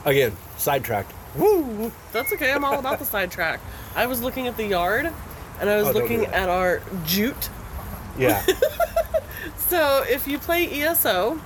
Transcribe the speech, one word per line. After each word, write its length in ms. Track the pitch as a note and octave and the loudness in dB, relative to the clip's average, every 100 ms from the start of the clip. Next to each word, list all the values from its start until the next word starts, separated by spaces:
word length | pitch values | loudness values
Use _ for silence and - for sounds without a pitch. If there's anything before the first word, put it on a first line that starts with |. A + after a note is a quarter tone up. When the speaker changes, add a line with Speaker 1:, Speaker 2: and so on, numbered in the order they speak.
Speaker 1:
Again, 320 | - C#3 B2+ F#2+ - - | 4 4 4 0 -14 -6
sidetracked. 560 | - C#3 A2+ G#2+ G2 - - C3+ | 0 0 0 -2 -2 -10 -12 2
Woo! 520 | F#4+ G4+ C#4 G#3 A3+ - - | 4 4 2 -4 -6 -6 -8
Speaker 2:
That's 220 | A3 C4+ | -4 -4
okay. 180 | G4+ C#4+ | 0 0
I'm 140 | C#4+ C#4+ | 2 2
all 140 | C#4+ | 0
about 200 | C4 - | 0 -2
the 60 | C#4+ | -2
sidetrack. 560 | G#3+ F#3 - E3 - - - - - | -2 -2 0 -2 -2 -8 -12 -8 0
I 100 | A#3+ | 0
was 160 | B3+ | 0
looking 240 | B3 C4 B3+ | -2 -2 -4
at 100 | A#3 | -2
the 80 | G#3+ | 0
yard, 440 | F#3 F3 A3 D#4+ D4+ - - - - | 2 2 2 0 -4 -12 -14 -14 -4
and 80 | G3 | 2
I 80 | G#3 | 4
was 100 | G#3 | 4
Speaker 1:
Oh, 60 | |
don't 0 | |
do 80 | - A3+ A3+ | 2 2 2
Speaker 2:
looking 40 | G#3+ | 2
Speaker 1:
that. 20 | |
Speaker 2:
at 160 | F3+ F#3 | 0 2
our 320 | F3+ F#3 E3+ - F#3+ D#3+ | 2 2 0 -2 -6 0
jute. 440 | F#3 A3 - - - - - - - - - | 2 2 -2 -8 -10 -12 -10 -10 -10 -10 2
Speaker 1:
Yeah. 280 | B2+ G#2+ - | 4 4 2
Speaker 2:
<laughs> 60 | - D5+ - E5 - D#5+ D#5+ - - - - - | 2 2 2 0 2 0 -2 -4 -10 -10 -4 0
So 340 | F4+ D4 C4+ - | 2 4 4 2
if 200 | C#4+ C#4 | 0 0
you 100 | C#4+ | -4
play 280 | - E4+ E4+ | 0 0 2
E 180 | C#4+ | 0
S 220 | D4 E4+ C#4+ | 0 2 2
O 360 | F#3 G#3 D#4+ | 2 2 -2